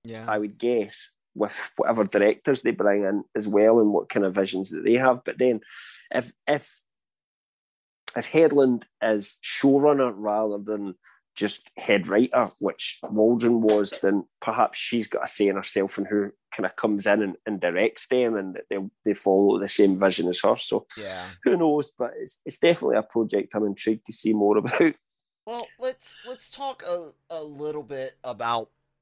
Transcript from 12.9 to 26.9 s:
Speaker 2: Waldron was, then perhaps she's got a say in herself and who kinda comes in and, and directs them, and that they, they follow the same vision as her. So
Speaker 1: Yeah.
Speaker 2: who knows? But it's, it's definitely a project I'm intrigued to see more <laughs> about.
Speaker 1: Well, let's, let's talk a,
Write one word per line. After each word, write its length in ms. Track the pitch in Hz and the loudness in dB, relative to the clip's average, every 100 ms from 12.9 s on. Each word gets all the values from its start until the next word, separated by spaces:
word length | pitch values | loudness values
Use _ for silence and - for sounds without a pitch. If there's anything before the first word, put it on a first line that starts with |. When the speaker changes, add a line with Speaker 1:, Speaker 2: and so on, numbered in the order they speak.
| - | -10
Speaker 2:
Waldron 580 | - 104 113 120 117 117 | -4 2 2 4 2 2
was, 320 | 110 104 98 - | 4 2 0 -2
then 240 | 95 98 - _ | 0 0 -4 _
perhaps 360 | - 113 107 - | -4 0 0 -2
she's 300 | - 120 107 | -4 -4 -4
got 160 | - | -6
a 40 | - | -4
say 200 | - 101 | 0 0
in 80 | 98 | 0
herself 420 | - 104 98 - | -4 -2 -2 -4
and 80 | 98 | -4
who 260 | 104 101 - _ | -2 -2 -8 _
kinda 160 | - 92 - | -6 -6 -2
comes 300 | 113 101 104 | -2 0 0
in 140 | 104 | 0
and, 160 | 101 - - | 0 -6 -8
and 160 | 98 | -4
directs 460 | 87 87 110 - - | -2 0 -2 -4 -2
them, 260 | 127 120 110 | 0 0 -2
and 200 | 95 92 | -6 -10
that 80 | - | -8
they, 80 | 98 98 - 107 | -8 -8 -6 -4
they 80 | |
follow 440 | 98 101 95 101 101 | -2 2 4 4 2
the 120 | 98 | 0
same 280 | - 101 95 | 2 4 4
vision 300 | 95 90 87 | 2 2 -2
as 140 | 90 | 0
her. 160 | 101 110 | 0 0
So 280 | - 107 - - | -2 -6 -6 -12
Speaker 1:
Yeah. 260 | 101 92 92 92 | -12 -12 -12 -6
Speaker 2:
who 120 | - 170 | -2 2
knows? 380 | 165 147 143 - | 2 0 -4 -8
But 140 | 123 - | -10 -10
it's, 240 | 117 - 156 | -16 -16 -18
it's 120 | - | 0
definitely 400 | 170 170 143 110 | 0 2 0 -2
a 60 | |
project 500 | - 117 110 107 - 107 | -2 -2 -2 -2 -4 -4
I'm 80 | 104 | -4
intrigued 420 | 98 - 110 - | -4 -4 -4 -8
to 60 | |
see 200 | 110 110 | -6 -2
more 240 | 107 101 104 | 2 2 2
<laughs> 0 | |
about. 380 | 117 - 160 - _ _ _ _ - | 0 0 0 -2 _ _ _ _ -14
Speaker 1:
Well, 200 | 233 - _ | -14 -14 _
let's, 380 | 254 262 - - 226 | -10 -10 -16 -20 -18
let's 240 | 254 - | -16 -16
talk 320 | - 277 254 | -12 -12 -10
a, 260 | - | -8